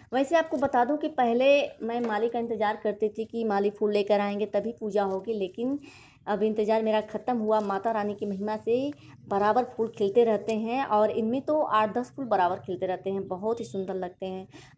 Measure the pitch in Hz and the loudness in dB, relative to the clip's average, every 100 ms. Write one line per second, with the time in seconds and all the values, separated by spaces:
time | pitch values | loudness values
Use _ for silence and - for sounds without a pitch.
0 | - 240 277 330 320 302 269 247 247 302 | -4 0 2 2 2 0 2 2 2 0
1 | 311 - 240 233 269 285 277 - 226 240 | -2 0 2 4 6 6 4 -4 -6 -2
2 | 233 208 233 240 233 214 208 214 214 208 | -2 0 -2 -2 -4 0 0 0 -2 -2
3 | 214 208 220 233 226 202 202 208 208 208 | -2 -2 -6 -4 0 2 0 0 0 0
4 | 202 208 202 202 208 208 214 233 214 202 | 2 2 2 -2 -2 -2 -2 -6 -4 0
5 | 190 190 190 220 190 185 247 285 - - | 0 -2 -4 -4 -4 -4 -4 -4 -8 -20
6 | - _ - 202 220 214 208 220 220 214 | -20 _ -4 0 0 2 2 2 2 0
7 | 214 214 - 247 214 214 208 196 226 220 | -2 -6 -4 -2 2 2 0 -2 -2 -2
8 | 208 208 208 190 202 214 226 240 285 294 | -2 -4 -6 -4 -4 -4 0 0 0 -6
9 | - - - 196 208 233 240 - 220 - | -16 -20 -4 0 4 2 0 -2 -4 0
10 | 202 214 220 208 - 220 220 254 269 208 | 2 4 4 2 0 -4 -2 -2 0 2
11 | 214 - 220 254 269 302 - 214 214 240 | 2 2 -2 -2 0 0 2 2 2 0
12 | 247 - 254 196 175 185 - 180 185 185 | -6 -8 0 2 2 0 -4 -4 -2 -2
13 | 190 196 190 180 214 233 226 196 190 190 | -4 -4 -4 -4 -4 -4 -4 -6 -4 -6
14 | 180 180 190 185 190 - - | -6 -8 -10 -10 -12 -18 -20